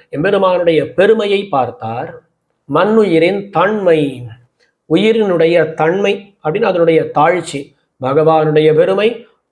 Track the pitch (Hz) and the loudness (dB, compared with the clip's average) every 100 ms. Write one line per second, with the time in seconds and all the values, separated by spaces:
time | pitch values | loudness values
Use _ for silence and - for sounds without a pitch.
0 | _ - 170 202 190 180 170 156 - - | _ -4 0 2 2 2 2 0 0 2
1 | 196 220 208 196 202 139 120 117 113 117 | 2 2 0 -4 -2 -4 -4 -6 -10 -10
2 | 160 - _ _ _ _ - 143 190 220 | -10 -14 _ _ _ _ -4 0 2 2
3 | 208 165 170 196 196 165 185 214 185 160 | 2 2 2 0 -4 -2 0 0 0 0
4 | 143 123 120 110 _ _ _ _ - 160 | 0 -6 -14 -18 _ _ _ _ -4 0
5 | 214 226 208 170 165 175 151 - 160 190 | 0 0 0 0 2 2 0 -2 -2 0
6 | 202 208 - _ 156 190 220 180 165 160 | -2 -4 -8 _ -6 -2 -2 0 2 2
7 | 120 - 156 180 - 143 143 _ _ _ | 0 0 0 0 -4 -10 -14 _ _ _
8 | 131 143 156 160 156 151 156 151 180 190 | -4 0 2 2 2 2 4 4 2 0
9 | 214 240 - _ _ | -2 -4 -12 _ _